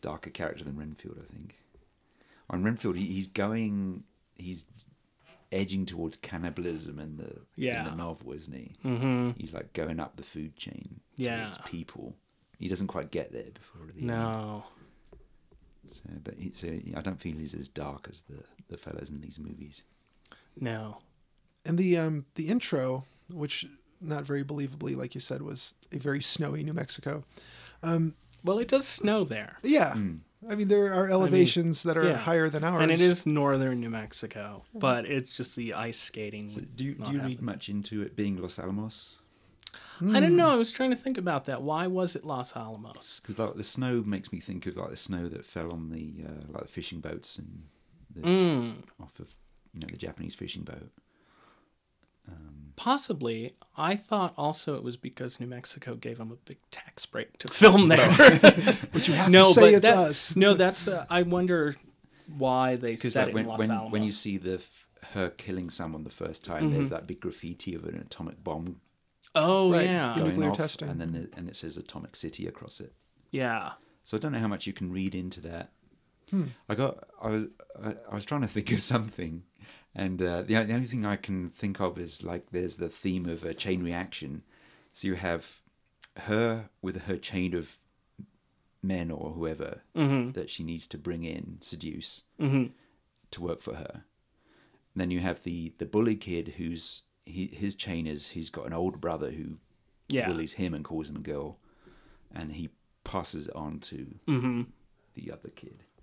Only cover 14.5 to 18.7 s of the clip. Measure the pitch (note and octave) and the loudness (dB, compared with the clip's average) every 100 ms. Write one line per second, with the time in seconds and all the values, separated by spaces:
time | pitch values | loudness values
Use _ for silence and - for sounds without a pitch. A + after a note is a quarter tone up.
14.5 | G#2 - - - _ _ - - _ _ | -10 -14 -20 -20 _ _ -20 -20 _ _
15.5 | - _ _ - - - D#2 D2+ - - | -20 _ _ -20 -20 -16 -14 -14 -12 -12
16.5 | - E2+ D#2+ - - G2 F#2 F2 D#2 D2+ | -10 -10 -10 -10 -10 -8 -8 -8 -10 -10
17.5 | D#2+ C#2 - C#2+ - - F2 - C#3 - | -10 -12 -10 -10 -12 -16 -20 -20 -20 -20
18.5 | - - | -20 -20